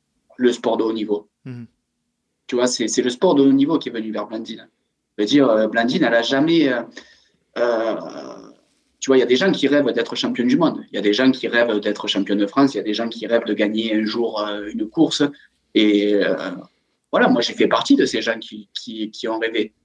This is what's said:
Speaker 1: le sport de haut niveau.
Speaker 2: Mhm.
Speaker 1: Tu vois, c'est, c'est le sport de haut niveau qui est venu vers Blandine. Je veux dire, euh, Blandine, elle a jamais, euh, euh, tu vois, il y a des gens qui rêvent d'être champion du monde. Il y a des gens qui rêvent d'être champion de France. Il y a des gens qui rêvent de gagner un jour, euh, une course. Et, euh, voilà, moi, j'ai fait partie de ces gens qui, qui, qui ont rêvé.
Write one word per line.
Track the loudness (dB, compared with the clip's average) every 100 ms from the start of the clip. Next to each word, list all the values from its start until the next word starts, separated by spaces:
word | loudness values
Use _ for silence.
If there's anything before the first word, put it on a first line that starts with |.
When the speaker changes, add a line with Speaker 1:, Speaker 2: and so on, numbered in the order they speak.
| _ _ _ 0
Speaker 1:
le | 0
sport | 0 -2 -2
de |
haut | -2
niveau. | -4 -4 -6 -8 _
Speaker 2:
Mhm. | -16 -16 -16 _ _ _ _ _ _ _ -6
Speaker 1:
Tu | 0
vois, | 0
c'est, | 0 -2
c'est | -2
le | -2
sport | 2 2
de | 4
haut | 6
niveau | 4 4 0
qui | -4
est |
venu | -8 -8
vers | -8 -8
Blandine. | -10 -12 -14 -18 _ _ _ _ -4
Je |
veux | 2
dire, | 4 6
euh, | 4 2
Blandine, | 0 0 0
elle | 2
a | 2
jamais, | 2 0 2 4 2
euh, | 0 -6 -14 -20 _ _ _ _ -2
euh, | 0 0 -2 -4 -8 -14 -16 -18 -20 -20 _ _ _ _
tu | 2
vois, | 4
il |
y |
a | 4
des | 2
gens | 2
qui | 2 2
rêvent | 2 2
d'être | -2 -4
champion | -4 -4 -2 0
du | 2
monde. | 2 -2 -8
Il | -2
y |
a |
des | 0
gens | 2 2
qui | 2 0
rêvent | 0 2 0
d'être | -2 -4 -4
champion | -4 -2 0
de | 0
France. | 2 0
Il | 0
y |
a |
des | -4
gens | -4 -6
qui | -8 -2
rêvent | -2
de | 0
gagner | -2 0 -2 -2
un | -2
jour, | -2 -2 -4 -4
euh, | -6 -8 -8
une | -8 -4
course. | 0 2 2 -2 -4 _ _ _
Et, | 2 4 4 2
euh, | 2 0 -2 -6 -10 -16 _ _ _ _
voilà, | 2 4
moi, | 2
j'ai | 0
fait | 0 2
partie | 2 2 2
de | 2
ces | -2
gens | -4 -6
qui, | -8 -18 -16
qui, | -16 -12 -10 -10
qui | -8 -6
ont | -4
rêvé. | -4 -2 -4 _